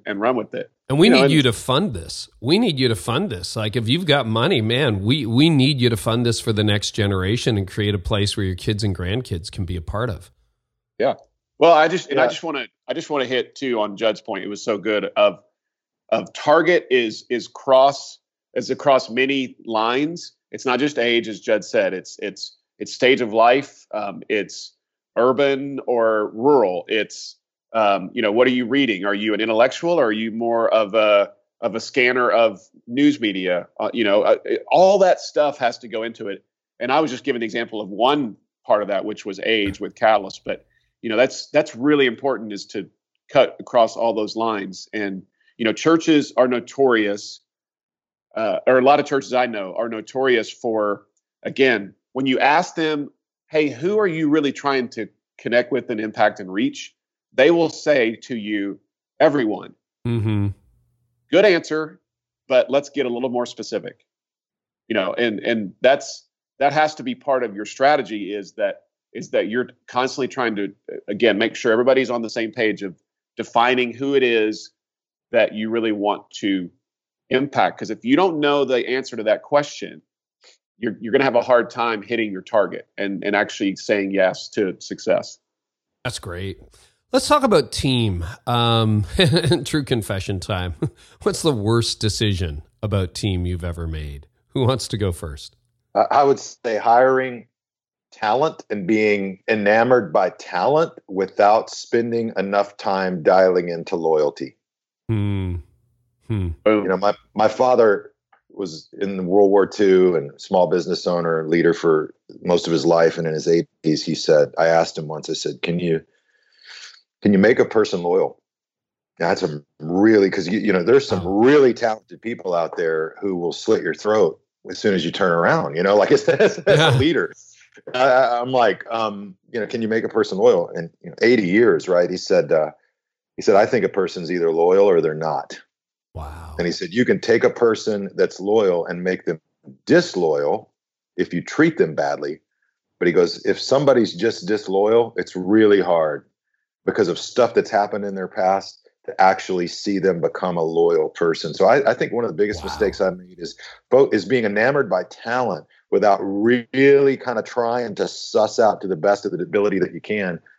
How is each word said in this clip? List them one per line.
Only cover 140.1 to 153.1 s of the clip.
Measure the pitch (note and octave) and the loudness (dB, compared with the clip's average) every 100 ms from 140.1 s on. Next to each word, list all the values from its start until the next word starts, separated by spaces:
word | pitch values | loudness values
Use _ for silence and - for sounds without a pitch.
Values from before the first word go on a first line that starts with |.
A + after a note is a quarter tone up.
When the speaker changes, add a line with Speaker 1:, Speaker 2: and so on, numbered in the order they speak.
| F#2+ E2+ D2 C#2+ G#2 A#2+ _ _ _ _ - | -2 0 0 0 -4 -6 _ _ _ _ -6
Speaker 3:
if | F2+ | -4
you | - | -4
treat | - - E3 D#3 | -6 0 0 2
them | E2+ D2 | -2 0
badly." | C#2+ C#2+ D2 D#2 _ _ _ _ _ _ | -4 -4 -6 -10 _ _ _ _ _ _
But | F2 | 0
he | |
goes, | E2+ E2+ - - | 2 2 0 -4
"If | F#2+ | -4
somebody's | - C3+ D3+ B2 G#2 | 0 2 4 4 2
just | F2 A2+ G#2 F2 | 0 -4 -4 -4
disloyal, | G#2+ - F#2+ G#2 A#2 A#2 A2+ | -4 -2 0 2 2 0 -4
it's | F2 F#2 | -8 -8
really | F#2 A2 G#2+ G2+ | 2 4 6 6
hard | F2 E2+ D#2 C#2+ - _ _ _ _ _ - | 4 2 0 -4 -12 _ _ _ _ _ -6
because | F#2+ G2+ | 0 0
of | - | -2
stuff | - - A#2 | -6 0 2
that's | G#2+ F#2+ | 2 0
happened | G#2 G#2 G#2+ G2+ | 0 -2 -4 -8
in | F#2+ | -8
their | F#2 | -8
past | - F#2 G2 - - _ _ - | -2 0 0 -2 -18 _ _ -14
to | - | 2
actually | F#2 F#2+ - F#2 F2 | 2 2 -2 -4 -4
see | - - G2 | -6 -4 0
them | F#2+ E2+ | 0 0
become | D#2 - F#2 E2+ | -2 -4 -4 -2
a | |
loyal | D#2+ E2 E2+ E2 D#2 | -2 2 2 2 0
person." | - E2+ E2 E2 | -2 -2 0 -6
So | - F#3 | 0 4
I, | C3+ D#3+ | 4 2
I | |
think | D#3+ D#3 | 0 -2
one | A2+ | -4
of | A#2 | -4
the | D#2 | -2
biggest | G#2 G2+ | -2 -2
Speaker 2:
Wow. | F#2+ | -10
Speaker 3:
mistakes | - G2 - | -4 -4 0
I | |
made | F#2+ | -4